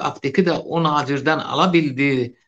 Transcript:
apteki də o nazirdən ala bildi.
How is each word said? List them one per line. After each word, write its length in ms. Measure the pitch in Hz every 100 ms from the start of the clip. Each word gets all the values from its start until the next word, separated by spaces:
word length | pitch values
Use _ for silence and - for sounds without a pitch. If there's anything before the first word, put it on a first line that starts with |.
apteki 420 | 156 - 139 139
də 140 | 175 151
o 240 | - 165
nazirdən 600 | 160 147 135 139 143 156
ala 300 | - 139 185
bildi. 640 | 170 147 127 139 131 120 -